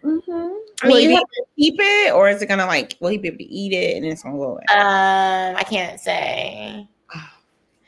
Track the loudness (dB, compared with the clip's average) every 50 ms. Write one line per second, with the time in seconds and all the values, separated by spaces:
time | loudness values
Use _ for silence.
0 | -2 -2 -2 -2 -4 -6 -8 -6 -6 -6 -8 -10 -14 -14 _ 0 4 6 6 6
1 | 6 6 4 2 0 -2 -8 -10 -10 _ _ 0 0 0 2 2 0 2 2 2
2 | 2 2 4 4 4 4 2 0 -2 -2 0 0 0 0 0 -2 -2 -4 -10 _
3 | -4 -4 -4 -4 -6 -8 -10 -10 -16 -14 -10 -10 -6 -4 -2 -2 -2 -2 -2 -4
4 | -4 -6 -8 -8 -10 -10 -8 -6 -6 -6 -8 -6 2 4 4 6 6 4 4 4
5 | 4 4 4 2 2 2 0 -2 -2 -4 -4 -4 -4 -4 -4 -6 -6 -6 -10 -10
6 | -6 -4 -4 -4 -4 -4 -6 -6 -8 -8 -10 -12 -14 -14 -14 -16 -16 _ _ _
7 | _ _ -20 -20 -20 -20 _ _ _ _ _ _ _ _ _ _ _